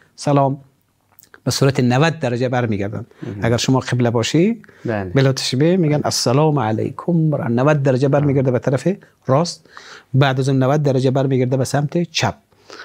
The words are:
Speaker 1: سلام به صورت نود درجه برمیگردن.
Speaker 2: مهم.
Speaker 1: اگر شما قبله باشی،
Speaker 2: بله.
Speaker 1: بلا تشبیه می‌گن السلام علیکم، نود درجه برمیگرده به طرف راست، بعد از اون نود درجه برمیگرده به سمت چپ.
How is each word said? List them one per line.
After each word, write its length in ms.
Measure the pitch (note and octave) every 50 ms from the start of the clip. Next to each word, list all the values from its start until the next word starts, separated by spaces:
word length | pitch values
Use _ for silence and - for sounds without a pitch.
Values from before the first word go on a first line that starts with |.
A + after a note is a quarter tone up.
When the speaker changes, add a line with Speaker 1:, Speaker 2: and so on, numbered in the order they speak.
| _ _ _
Speaker 1:
سلام 420 | - - D3 C#3+ C#3 C#3 C3+ C3+ C#3+ - _ _ _ _ _ _ _ _ _ _ _ _ _ - - -
به 60 | -
صورت 300 | - - C3 C#3 C3 -
نود 380 | B2+ A#2+ A#2+ C3 D3 E3 D#3 D#3+
درجه 300 | - B2 A#2+ A#2 B2+ B2+
برمیگردن. 580 | B2+ B2 A#2+ A2 G#2+ G2 G2 G2+ A2 G#2 A2+ - _ - -
Speaker 2:
مهم. 160 | A2+ F#2+ G2 F#2+
Speaker 1:
اگر 140 | A2+ A#2+
شما 240 | A#2 - - C3 C3
قبله 300 | B2+ - - B2 B2 A#2+
باشی، 520 | A2+ A#2+ A2 - - D3+ F3 G#3+ A#3 A3 - - - - -
Speaker 2:
بله. 260 | - A2 G#2 G2 F#2
Speaker 1:
بلا 220 | F#2 C3+ C3+ C3+ C3
تشبیه 440 | C3+ - - - B2+ D3 E3 F3+
می‌گن 240 | F#3+ E3+ D3+ D3 D3 -
السلام 540 | A2+ A2 - - C3 A#2+ C#3 D#3 D#3 D3 C#3+
علیکم، 760 | A#2+ A2 A2 A2 A2 G#2+ - - - - F3 E3 D#3+ D#3 D3
نود 480 | C3 - A#2+ A#2 A#2+ C3 D3 D#3 D3+ C3+
درجه 260 | C#3+ B2+ B2 C#3 C#3
برمیگرده 420 | C#3 C#3+ C#3+ D3 C3+ C#3 B2+ C3+
به 80 | A#2+ A#2
طرف 300 | - - C3+ - - E3+ G3 - - - _ _ _
راست، 420 | - C3 C#3 E3+ E3+ - - _ _ - - - - - - - _ -
بعد 260 | C3 C#3+ C#3 C3 B2+
از 80 | C3+ C3+
اون 140 | C#3 C3+ C3
نود 200 | B2+ C#3 D#3 D3
درجه 280 | C#3+ B2+ C3 B2 C3+
برمیگرده 460 | B2+ C3+ C3+ C3+ C3+ B2+ B2+ B2+ C3+
به 80 | C3 C3
سمت 380 | - - C#3+ C#3+ C#3+ - E3+ F3
چپ. 320 | - - - - A2 - - _ _ _ _ _ - - - -